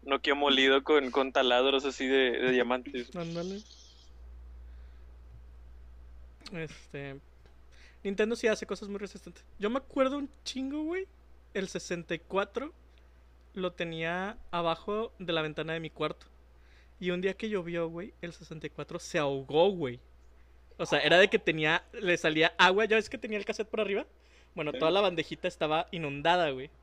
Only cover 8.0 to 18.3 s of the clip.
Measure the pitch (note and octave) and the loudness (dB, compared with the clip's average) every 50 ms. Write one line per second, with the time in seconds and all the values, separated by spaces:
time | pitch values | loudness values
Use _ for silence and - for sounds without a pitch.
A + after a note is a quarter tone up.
8 | - G3 G3 F#3+ G#3+ G#3+ A#3+ A3+ - A3+ G#3+ - - - G3+ - - G3+ G3+ G3 | -6 -6 0 2 2 2 2 0 2 2 2 2 -2 -8 -8 -8 -8 -10 -8 -8
9 | G3+ F#3+ - F#3+ - F3 F3 - - - - - G3 G#3 A#3+ C#4 - - - C#4+ | -10 -10 -14 -16 -18 -18 -20 -20 -20 -20 -12 -4 -2 -2 -2 -2 -4 -4 2 2
10 | C4 C4 C4+ C#4+ C#4 C#4 - - - - - C4 C4 C4+ C#4 D4+ D#4 D#4 E4+ F#4 | 2 2 2 -2 -6 -6 -10 -12 -12 -10 -6 -6 -6 -6 -4 -4 -4 -4 -4 -4
11 | F#4+ - - - - - - - - - - G#3 F#3+ F3+ - F3 - - F#3 F3 | -6 -8 -12 -20 -20 -20 -20 -20 -20 -8 -6 -6 -6 -4 -6 -8 -6 -6 -8 -8
12 | E3 - F3 D#3+ - - - F#3+ G3+ G3+ - A#3 C4 D#4 - - - - - - | -6 -6 -8 -8 -8 -4 -2 -2 -2 -2 -4 -8 -8 -8 -12 -18 -20 -20 -20 -20
13 | - - - - - - - - - - - G3 F#3 F3+ F3+ - F3 E3+ E3 D#3+ | -20 -20 -20 -20 -20 -20 -20 -20 -20 -14 -10 -6 -6 -6 -4 -4 -6 -6 -4 -4
14 | E3 E3 F3 F3+ F#3+ G3+ A3+ - - - - F3 E3+ E3 E3 - - - G#3 G#3+ | -4 -4 -2 -4 -4 -6 -8 -12 -14 -8 -4 -2 0 0 -2 -2 -4 -6 -4 -4
15 | A3+ A#3+ - - F#3+ E3+ E3+ D#3+ D#3 D#3 D3+ - D#3 D#3+ D#3+ E3 E3 D#3 - - | -4 -6 -8 -12 -6 -4 -2 -2 -2 -4 -4 -6 -6 -6 -6 -6 -6 -8 -6 -4
16 | D#3 D3+ - - - - - - - - - - - - - - - - - - | -4 -4 -4 -8 -16 -20 -20 -20 -20 -20 -20 -20 -20 -20 -20 -20 -20 -20 -16 -6
17 | F#3+ F3+ F3+ F3+ F3+ G3 F#3 - - A3 G#3+ G3 E3+ E3+ E3+ E3+ E3+ E3 E3 E3+ | -4 -2 -2 0 -2 -2 -2 -2 -6 -4 -4 -4 -4 -4 -4 -4 -4 -4 -4 -8
18 | F3+ B3+ - - - F3 | -12 -12 -14 -12 -12 -12